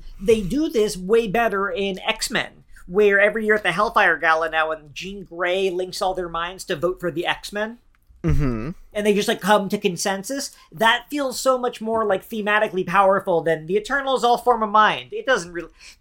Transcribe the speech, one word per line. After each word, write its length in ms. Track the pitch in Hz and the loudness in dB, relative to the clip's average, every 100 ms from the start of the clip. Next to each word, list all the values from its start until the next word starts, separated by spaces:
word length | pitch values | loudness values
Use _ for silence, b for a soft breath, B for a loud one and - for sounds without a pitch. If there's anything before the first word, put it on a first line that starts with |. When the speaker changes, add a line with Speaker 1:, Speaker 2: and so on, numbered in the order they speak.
| b b | b b
Speaker 1:
they 220 | 196 220 | 2 2
do 260 | 180 277 320 | 2 -2 0
this 260 | 240 208 170 | 0 0 -2
way 280 | 185 226 226 | 0 0 2
better 440 | 233 226 196 196 | 0 0 -2 -4
in 280 | 180 196 185 | -2 -4 -4
X-Men, 640 | - 214 - 185 - - - b b | -4 -4 -2 -4 -4 -10 -20 b b
where 320 | 185 208 196 | 2 4 6
every 280 | 208 220 214 | 4 2 2
year 80 | |
at 80 | 214 | 2
the 100 | 185 | 2
Hellfire 460 | 170 220 220 185 156 | 0 2 4 4 4
Gala 320 | 165 160 165 | 2 2 2
now, 180 | 160 156 | 0 0
when 220 | 156 151 | -4 -10
Jean 320 | 123 180 202 | -14 -14 -14
Grey 460 | 170 170 180 190 190 | -12 -4 -2 0 0
links 320 | 175 185 - | -2 -6 -4
all 100 | 190 | -4
their 160 | 185 175 | -4 -6
minds 360 | 165 170 190 | -6 -8 -8
to 120 | - 156 | -8 -4
vote 240 | 175 127 | -4 -4
for 100 | 175 | -6
the 140 | 151 160 | -4 -4
X-Men, 520 | - - 208 220 240 _ _ _ - | -4 -6 -6 -6 -8 _ _ _ -4
Speaker 2:
Mm-hmm. 480 | 165 143 135 110 123 - - | 2 2 2 -2 -6 -10 -10
Speaker 1:
and 120 | 214 208 | -2 0
they 80 | |
just, 120 | 202 208 | 2 0
like, 140 | 220 | 0
come 280 | 185 208 190 | 2 2 2
to 80 | 208 | -2
consensus, 760 | 196 170 208 196 190 277 - b b | -2 -2 -4 -4 -6 -8 -10 b b
that 360 | 156 226 240 - | 0 2 2 -2
feels 300 | 294 269 220 | -4 -4 -2
so 180 | 262 254 | 0 0
much 220 | 247 - | -2 -6
more, 240 | 220 226 | -2 0
like, 240 | 208 190 - | 0 -2 -4
thematically 580 | 214 202 214 220 185 185 | -4 0 2 0 -2 0
powerful 540 | 196 190 190 190 165 | 4 4 4 2 0
than 240 | 160 160 156 | 2 -2 -2
the 80 | |
Eternals 480 | 208 208 277 269 254 | -4 -2 -2 0 2
all 160 | 240 240 | 2 2
form 240 | 247 226 | 2 2
a 40 | 214 | 2
mind. 440 | 214 208 135 127 | 4 4 2 -6
It 140 | 214 269 | -6 -2
doesn't 240 | 226 170 | -2 -2
really, 180 | 170 160 B B B | -10 -12 B B B